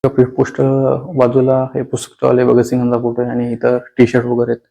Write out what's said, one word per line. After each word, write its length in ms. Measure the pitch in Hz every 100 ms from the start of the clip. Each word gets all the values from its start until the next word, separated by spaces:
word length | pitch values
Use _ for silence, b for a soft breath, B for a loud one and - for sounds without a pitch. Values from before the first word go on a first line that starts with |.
आपली 220 | 135 127 127
पोस्ट 360 | 127 131 - 135 135 135 131 143 156
बाजूला 480 | 123 135 131 131
हे 180 | 131 139
पुस्तक 320 | 131 120 -
स्टॉल 260 | _ 131 123
आहे, 80 | 123
भगतसिंगांचा 540 | 123 120 127 120 120
फोटो 200 | 120 120
आहे 100 | 123
आणि 200 | 120 120
इथं 240 | 117 123 123
टी 300 | - - 120
शर्ट 180 | 127 120
वगैरे 260 | 120 120
आहेत. 160 | 117 _